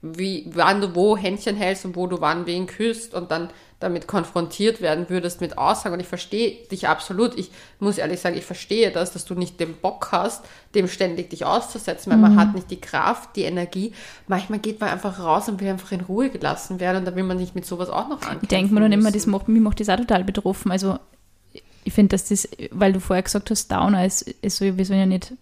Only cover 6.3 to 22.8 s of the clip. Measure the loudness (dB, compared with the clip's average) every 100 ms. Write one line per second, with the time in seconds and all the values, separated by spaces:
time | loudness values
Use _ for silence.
6.3 | -2 -2 -4 -12 -4 -2 -2 -2 -2 0
7.3 | -2 -10 -12 -20 _ -2 -2 -4 -2 -4
8.3 | -4 -8 -14 -4 2 2 2 -2 -4 -8
9.3 | -4 -4 -4 -6 -2 -4 -4 -2 0 0
10.3 | -4 -16 -20 _ 0 0 0 -2 -2 -8
11.3 | -6 0 0 0 -8 -8 -6 4 8 10
12.3 | 10 6 2 -6 -12 -4 -2 0 -2 -6
13.3 | -6 -4 -2 -4 -4 -6 -8 -20 -20 -4
14.3 | -4 -2 -6 -4 -4 -4 -2 -4 -4 0
15.3 | 2 0 -4 -4 -4 -6 -8 -4 0 0
16.3 | -2 -4 -4 -6 -4 -2 0 -2 -2 -2
17.3 | -2 -4 -8 -8 -8 -4 -4 -4 -8 -8
18.3 | -6 0 2 4 6 6 6 4 2 0
19.3 | 0 4 4 4 2 0 0 2 2 2
20.3 | -2 -2 -2 0 0 0 -2 -8 _ _
21.3 | _ _ -20 -20 -10 -2 6 6 6 0
22.3 | -2 -2 -10 -10 2